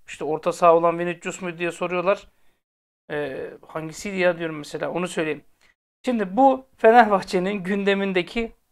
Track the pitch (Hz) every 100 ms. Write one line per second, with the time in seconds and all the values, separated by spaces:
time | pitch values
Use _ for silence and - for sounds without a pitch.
0 | - - 147 156 175 165 175 165 170 170
1 | 175 170 190 - 180 170 175 165 175 180
2 | 175 202 - _ _ _ _ _ _ _
3 | - 151 143 131 - - - 160 156 156
4 | 208 190 180 170 165 156 147 151 143 165
5 | 180 180 156 147 - _ _ _ _ _
6 | - 240 190 202 269 262 - _ 226 240
7 | 214 190 - 185 180 202 180 202 196 196
8 | 196 185 175 233 226 - _